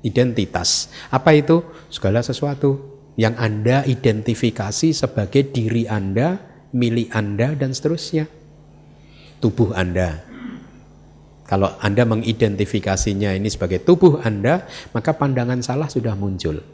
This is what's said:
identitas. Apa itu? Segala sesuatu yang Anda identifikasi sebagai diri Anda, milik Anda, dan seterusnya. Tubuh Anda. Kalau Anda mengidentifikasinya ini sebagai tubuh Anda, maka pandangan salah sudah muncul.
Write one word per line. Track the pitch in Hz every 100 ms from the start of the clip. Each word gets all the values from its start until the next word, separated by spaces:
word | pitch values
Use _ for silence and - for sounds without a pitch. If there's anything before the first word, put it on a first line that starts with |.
identitas. | 120 110 123 117 95 87 85 - - - -
Apa | 131 - 156
itu? | 147 165 170 - -
Segala | - 98 110 120
sesuatu | 127 143 139 143 135 - - - -
yang | 110 113
Anda | 113 107 110 131 139
identifikasi | 120 123 107 110 117 120 110 101 110 165 151
sebagai | 120 - 98 139 139
diri | 135 113 113 113
Anda, | 107 98 98 147 190 - - -
milik | 123 120 117 113
Anda, | 110 104 101 120
dan | 151 131
seterusnya. | 131 156 165 - 160 151 - - - - - - - - - - -
Tubuh | 117 104 110 95
Anda. | 90 87 90 78 - - - - - - - - - - - - -
Kalau | 95 98 -
Anda | 104 101 117
mengidentifikasinya | 110 113 110 113 101 104 110 98 95 - 98 104 95
ini | 104
sebagai | - 92 92 -
tubuh | 175 180 143 117
Anda, | 104 110 175 - - - 120
maka | 135
pandangan | 151 143 127 120 127
salah | 120 131 151
sudah | 127 113 98
muncul. | 98 95 82 76 -